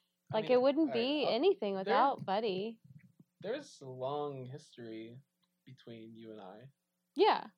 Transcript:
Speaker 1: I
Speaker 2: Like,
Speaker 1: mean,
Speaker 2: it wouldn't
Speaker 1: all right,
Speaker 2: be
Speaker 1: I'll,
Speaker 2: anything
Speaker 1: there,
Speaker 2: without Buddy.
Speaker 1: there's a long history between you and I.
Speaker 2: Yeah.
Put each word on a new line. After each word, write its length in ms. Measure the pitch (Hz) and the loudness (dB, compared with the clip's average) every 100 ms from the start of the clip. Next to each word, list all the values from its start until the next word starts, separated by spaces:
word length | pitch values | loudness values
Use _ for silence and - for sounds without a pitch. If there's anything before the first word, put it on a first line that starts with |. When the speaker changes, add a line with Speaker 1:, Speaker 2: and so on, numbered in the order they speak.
| _ _ - | _ _ -4
Speaker 1:
I 60 | 220 | -2
Speaker 2:
Like, 120 | 214 | 4
Speaker 1:
mean, 20 | |
Speaker 2:
it 100 | 254 | 4
wouldn't 300 | 262 285 320 | 6 4 2
Speaker 1:
all 20 | |
right, 160 | 233 247 | 2 0
Speaker 2:
be 120 | 302 | 0
Speaker 1:
I'll, 120 | 233 220 | 2 4
Speaker 2:
anything 400 | 359 381 208 196 | 4 2 0 -2
Speaker 1:
there, 260 | 196 214 269 | 2 4 4
Speaker 2:
without 160 | 254 - | 2 -2
Buddy. 540 | 196 226 185 214 226 - - - _ - _ | 0 0 -2 -4 -8 -18 -20 -20 _ -20 _
Speaker 1:
there's 380 | 190 277 285 - | -8 -8 -8 -16
a 60 | 131 | -14
long 580 | 127 127 147 147 135 123 | -6 -4 -2 -4 -6 -10
history 720 | 139 - - 117 110 113 123 _ _ _ _ - | -12 -16 -14 -12 -10 -12 -16 _ _ _ _ -20
between 500 | 131 - 113 113 113 | -20 -16 -16 -16 -16
you 160 | 113 | -14
and 100 | 107 | -14
I. 280 | 95 104 135 _ _ _ _ - | -14 -16 -18 _ _ _ _ 4
Speaker 2:
Yeah. 320 | 415 - - | 4 4 -2